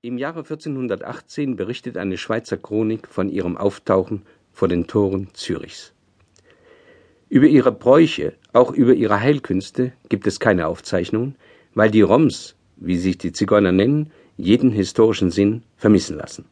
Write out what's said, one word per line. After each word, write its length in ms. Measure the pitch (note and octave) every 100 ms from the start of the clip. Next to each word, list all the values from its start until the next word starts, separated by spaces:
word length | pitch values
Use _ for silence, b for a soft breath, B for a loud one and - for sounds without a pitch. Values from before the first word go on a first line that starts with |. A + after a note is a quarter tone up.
Im 160 | A#2+ B2
Jahre 280 | C#3 E3
vierzehnhundertachtzehn 1120 | C#3 D3+ D3+ C3+ B2+ F#2 - - _ - C#3 G#2+
berichtet 400 | G2 B2+ B2+ F2+
eine 180 | G2
Schweizer 400 | F2+ - A2 -
Chronik 500 | F#2+ - G#2+ A2 A2
von 220 | - - G2
ihrem 300 | G2 F2 -
Auftauchen 640 | G2+ - - G2 F2+ G#2 b b b
vor 160 | - F#2
den 180 | F2 E2+
Toren 400 | G#2+ G2+ G2 G2
Zürichs. 580 | - - - - - - _ _ _ _ _ b b b b b b b b _
Über 200 | C3 C#3+
ihre 260 | C#3+ A#2+
Bräuche, 580 | G#2 B2 D3 D#3 - D2+ _ _
auch 180 | A#2 B2+
über 220 | - B2
ihre 260 | B2 G#2+ G2+
Heilkünste, 720 | B2 D3 - F#2+ - - B2+ _ _
gibt 180 | G2+
es 140 | G2 -
keine 280 | A2 F#2 D#2+
Aufzeichnungen, 680 | F2 - F#2 F2 A2 C3 C#3 b b b
weil 180 | - A2
die 80 | G#2+
Roms, 560 | F#2 B2 D3+ - - _ _ _
wie 200 | E2+ F2+
sich 200 | F#2 F2+
die 160 | F2
Zigeuner 400 | - G2+ G#2 G2
nennen, 380 | F#2 A2+ D3 D3+ b b -
jeden 340 | G2 A#2+ C3
historischen 600 | G#2+ F#2+ - A2+ G2+ F#2
Sinn 320 | F#2 G2+ A#2 _
vermissen 400 | _ G#2+ G2+ -
lassen. 300 | D2+ - - -